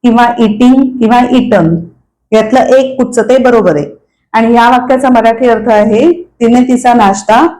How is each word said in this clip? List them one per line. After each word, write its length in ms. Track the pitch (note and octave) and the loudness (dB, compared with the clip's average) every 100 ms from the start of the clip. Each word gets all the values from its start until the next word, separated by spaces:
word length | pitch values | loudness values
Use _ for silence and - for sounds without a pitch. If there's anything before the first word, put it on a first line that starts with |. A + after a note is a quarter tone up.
किंवा 320 | B3 A#3 A#3+ A#3+ | 0 0 -2 0
ईटिंग 580 | A3 G#3 B3 C4 C4 - | -2 2 2 2 0 -2
किंवा 240 | A3 A#3+ B3 | 0 0 2
ईटन, 440 | B3+ - G3+ E3 E3 - _ _ _ _ | 0 0 0 0 -4 -8 _ _ _ _
यातलं 280 | A3 G#3+ B3+ | -2 0 -2
एक 420 | B3+ C4 C4 C4 | 2 0 0 -4
कुठचं 200 | B3 - | -4 -4
ते 160 | G#3+ C4 | 0 0
बरोबर 380 | B3+ A#3 F#3 D3 | 2 0 0 -2
आहे 100 | D3 - _ _ _ | -6 -14 _ _ _
आणि 220 | A3+ A3+ | -4 0
या 160 | A#3 A#3 | 2 2
वाक्याचा 400 | B3+ B3+ C4 C4 | 0 0 -2 0
मराठी 380 | A#3+ A3+ A3+ B3 | 2 0 0 0
अर्थ 220 | A3+ A3+ | -2 0
आहे 420 | G#3+ G#3+ G#3+ D#4+ | 0 0 0 0
तिने 520 | E4+ - _ A#3 B3 | 0 -6 _ 0 2
तिचा 300 | B3+ B3 B3 | 2 0 0
नाश्ता 540 | A#3+ G3+ G3+ - A3 E4 | 2 0 -2 0 0 0